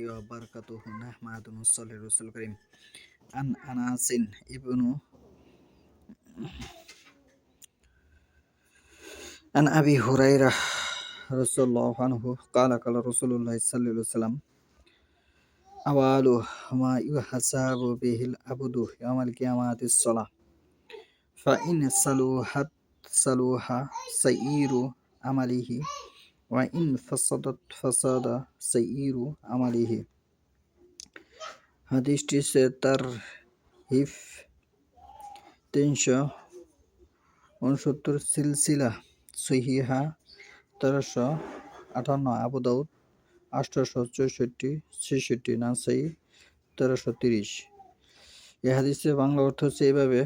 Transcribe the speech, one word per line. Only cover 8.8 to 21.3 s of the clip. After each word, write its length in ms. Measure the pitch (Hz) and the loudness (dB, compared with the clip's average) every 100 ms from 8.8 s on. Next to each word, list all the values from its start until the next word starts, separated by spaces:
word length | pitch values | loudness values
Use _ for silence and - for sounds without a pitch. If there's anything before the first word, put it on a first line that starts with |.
| _ - - - - - _ 135 | _ -20 -20 -18 -18 -20 _ 4
عن 120 | 147 | 6
أبي 320 | 151 147 139 | 6 6 6
هريرة 540 | 113 131 135 139 131 - - - - - - - - | 6 6 8 8 8 4 -2 -4 -6 -8 -12 -14 -4
رضي 320 | 131 123 - | -2 0 2
الله 320 | 127 120 120 120 | 2 4 2 0
عنه 320 | 127 120 123 127 - | 0 -2 -4 -6 0
قال: 200 | 123 127 117 | 4 4 2
قال 160 | 120 120 120 | 0 -2 -2
رسول 260 | 120 127 | -2 0
الله 240 | 120 120 117 | -2 -2 -4
صلى 160 | - 127 | -2 -2
الله 120 | 120 | -2
عليه 80 | 113 | -2
وسلم: 340 | 110 117 110 147 - _ _ _ _ _ _ _ _ _ _ _ _ - 147 | -4 -2 -2 -4 -10 _ _ _ _ _ _ _ _ _ _ _ _ -8 0
"أول 560 | 143 131 135 131 120 - - - | 4 6 6 6 6 2 -10 -4
ما 280 | 127 127 127 | 0 2 0
يحاسب 800 | - 147 - 123 - 135 131 127 123 120 | 0 -2 -2 -2 -2 0 0 0 -2 -2
به 180 | 123 117 123 | -2 -2 -2
العبد 480 | 123 - 131 131 123 113 - | -6 -8 -8 -4 -4 -4 -6
يوم 200 | 120 127 | -4 -2
القيامة 580 | 123 117 127 123 123 120 | -2 -2 -2 0 -2 -2
الصلاة، 440 | 120 - 123 113 104 _ _ _ _ _ - - - _ _ | 0 2 2 0 -4 _ _ _ _ _ -20 -20 -20 _ _